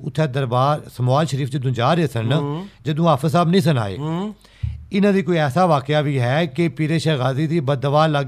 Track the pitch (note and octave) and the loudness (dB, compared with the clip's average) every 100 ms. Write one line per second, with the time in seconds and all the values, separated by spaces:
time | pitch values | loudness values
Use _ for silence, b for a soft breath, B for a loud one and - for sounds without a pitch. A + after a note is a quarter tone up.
0 | - C#3 D#3 C#3+ C3 A#2+ C#3 D3+ - - | -6 -2 -2 -2 0 2 2 0 -6 -4
1 | B2 C3+ E3 C3+ C#3 D3 C3 A#2+ A#2+ E3+ | 0 2 0 -2 -4 -4 -2 0 2 2
2 | C#3 A#2 A2+ D3+ C#3+ D3+ G3 B - D3+ | 0 -2 -2 -2 -2 -6 -10 B -6 0
3 | E3+ C#3 D#3+ F3 E3+ F#3+ E3+ C3 G#2 F#2+ | 2 2 2 2 4 2 2 0 -2 -6
4 | D3+ E3 G#3 G#3 B B B B - G3+ | -6 -4 -6 -10 B B B B -6 2
5 | G3+ F#3+ D#3 F3 D3 D3 F#3 D3 B2+ D3+ | 2 2 2 0 2 2 4 2 2 0
6 | D3 C#3 A#2+ C#3+ E3+ - E3+ - D#3 D#3+ | 0 0 0 0 -2 -2 -2 0 -2 0
7 | D3+ D3 B2+ C3+ D#3 E3+ C3+ C#3 C#3+ D3 | 0 0 0 0 0 0 0 -2 2 2
8 | D#3+ D3 | 4 2